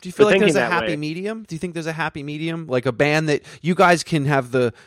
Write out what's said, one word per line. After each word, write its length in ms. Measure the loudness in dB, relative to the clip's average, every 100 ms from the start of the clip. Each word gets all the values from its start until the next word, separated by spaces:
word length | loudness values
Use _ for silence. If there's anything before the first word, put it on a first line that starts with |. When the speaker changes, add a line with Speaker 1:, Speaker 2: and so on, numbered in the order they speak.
Speaker 1:
Do 80 | -16
you 40 |
feel 140 | 4 4
Speaker 2:
for 40 |
Speaker 1:
like 80 | 6
there's 140 | 4
Speaker 2:
thinking 40 | 2
Speaker 1:
a 120 | 0
Speaker 2:
that 40 |
Speaker 1:
happy 200 | 0 -2
Speaker 2:
way. 40 | -4
Speaker 1:
medium? 460 | -6 -6 -8 -10
Do 140 | -10 -8
you 20 |
think 160 | -8
there's 120 | -6 -8
a 60 |
happy 300 | -6 -6 -8
medium? 460 | -10 -6 -6 -6 -2
Like, 180 | -2 -2
a 60 |
band 360 | 0 2 2 0
that 140 | -2 -4 -6
you 140 | -2
guys 300 | 4 4 4
can 220 | 0 -2 2
have 260 | 0 0
the, 200 | 0 0 -2